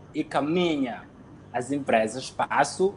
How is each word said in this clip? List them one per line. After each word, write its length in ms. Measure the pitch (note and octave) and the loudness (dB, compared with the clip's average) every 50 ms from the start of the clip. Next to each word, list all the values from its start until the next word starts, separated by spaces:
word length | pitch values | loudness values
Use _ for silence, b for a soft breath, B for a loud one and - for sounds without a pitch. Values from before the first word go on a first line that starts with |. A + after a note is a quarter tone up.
| - - - | -18 -10 -6
e 120 | D#3 D3+ | -6 -4
caminha 800 | - - D3+ C3+ D3+ E3 F3+ F3+ E3+ D#3 C#3+ C3 A#2+ G#2+ F#2 - - - - - - - - - - - | -2 0 0 0 2 2 2 2 2 2 0 -2 -2 -4 -8 -12 -16 -20 -20 -20 -20 -20 -20 -14 -8 -6
as 180 | A#2+ B2+ B2 | -6 -4 -2
empresas 600 | C#3 C#3+ C3+ C3+ A#2+ A2 A2 G#2+ A2+ B2+ B2+ - | -4 -4 0 4 4 4 4 2 -2 -6 -10 -8
passo 640 | - - - - G#2+ C3 C#3+ - - - F#3 G3 G3 | -4 -4 -2 0 2 2 2 2 2 0 0 0 0